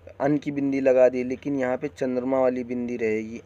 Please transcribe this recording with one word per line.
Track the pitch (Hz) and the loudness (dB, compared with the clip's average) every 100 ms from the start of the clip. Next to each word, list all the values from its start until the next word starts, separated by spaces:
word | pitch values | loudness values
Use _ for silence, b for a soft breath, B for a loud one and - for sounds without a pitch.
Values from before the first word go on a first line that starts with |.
| - - | -20 -4
अन | 139 147 | 0 0
की | 147 | -2
बिंदी | 143 139 135 | -4 -2 2
लगा | 135 127 127 | 4 6 6
दी, | 127 | 4
लेकिन | 123 131 143 139 | -2 -6 -4 -2
यहाँ | 127 127 | -2 -2
पे | 147 | -6
चंद्रमा | - 131 127 127 135 | -4 -4 -2 0 2
वाली | 131 127 | 2 0
बिंदी | 120 123 120 120 | -4 -6 -4 -2
रहेगी, | 113 107 110 117 | -2 -2 -4 -12